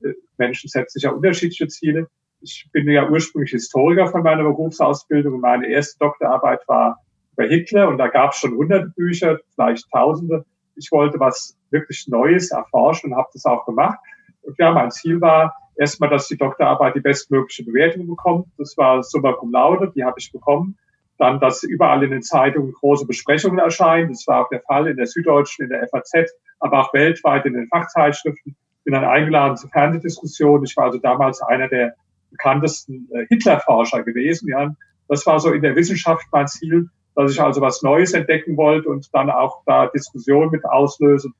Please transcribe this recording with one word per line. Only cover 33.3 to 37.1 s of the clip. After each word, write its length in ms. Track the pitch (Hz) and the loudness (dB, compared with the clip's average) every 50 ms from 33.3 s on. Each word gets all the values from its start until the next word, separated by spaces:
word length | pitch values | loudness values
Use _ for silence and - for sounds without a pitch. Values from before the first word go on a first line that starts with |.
| 233 - - - - - - 160 120 113 113 - - 120 107 | 0 2 4 4 2 4 4 2 2 2 2 0 -2 -4 -4
gewesen, 460 | 117 117 120 131 156 170 165 - 143 | -4 -4 -2 -2 -2 -2 -4 -4 -4
ja. 260 | 131 135 143 147 151 - _ _ _ _ _ | -4 -2 -2 -4 -6 -10 _ _ _ _ _
Das 180 | - 147 143 - | -4 -4 0 2
war 140 | 170 156 151 | 2 2 4
so 140 | 147 165 151 | 4 2 2
in 100 | 143 156 | 2 2
der 140 | 143 127 | 2 2
Wissenschaft 500 | 160 170 175 185 165 - 170 160 160 - - - | 2 2 0 0 -2 0 0 -2 -2 -2 -2 0
mein 160 | 147 143 143 | 0 0 -2
Ziel, 400 | - - 170 160 165 170 170 175 _ _ _ _ | -4 -8 -4 0 0 0 0 -2 _ _ _ _